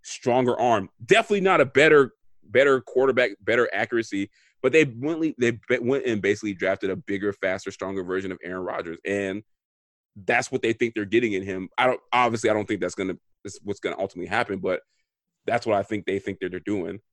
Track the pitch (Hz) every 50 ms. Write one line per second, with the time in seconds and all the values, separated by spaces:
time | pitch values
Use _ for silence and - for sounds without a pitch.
0 | _ - - - - 127 120 127 127 123 117 - 117 123 117 104 95 - _ _
1 | 113 - 185 220 220 - 208 202 185 190 185 160 139 127 - 135 147 160 151 147
2 | 135 120 _ _ _ - - - _ - 101 120 139 143 135 131 113 - - 127
3 | 135 135 123 123 127 107 101 _ 101 107 113 123 117 - - 98 117 117 120 117
4 | 113 - 101 98 98 - _ _ _ _ _ _ - 123 - 160 156 139 110 117
5 | 131 151 165 156 165 156 131 - 123 120 117 110 _ - 123 127 120 117 135 139
6 | - 123 113 104 95 101 104 104 - 107 98 85 98 92 98 - - 95 92 92
7 | - - 101 98 98 104 98 _ - 95 92 98 - 98 95 - 95 95 98 98
8 | 92 90 92 95 95 95 92 - - 87 92 92 92 95 - - 90 82 82 -
9 | _ - 101 101 101 95 95 104 104 _ _ _ _ _ _ _ _ _ _ _
10 | _ _ _ 107 95 - 120 123 127 - 135 127 - 117 113 _ 123 117 117 110
11 | 104 95 98 120 123 110 101 95 95 98 92 95 92 90 _ - 127 127 120 -
12 | _ _ 120 123 123 117 113 113 - 110 107 107 104 - 107 92 90 87 - -
13 | 95 95 90 - _ _ _ _ _ 104 - - - 101 101 - - 92 - -
14 | 98 95 - 87 90 87 98 113 120 110 101 92 90 95 90 - _ _ _ _
15 | _ _ _ _ _ _ _ _ _ - 110 120 - 117 104 98 101 - 110 101
16 | 85 - 95 98 - 104 98 - 98 92 90 90 82 98 104 101 85 87 95 98
17 | _ _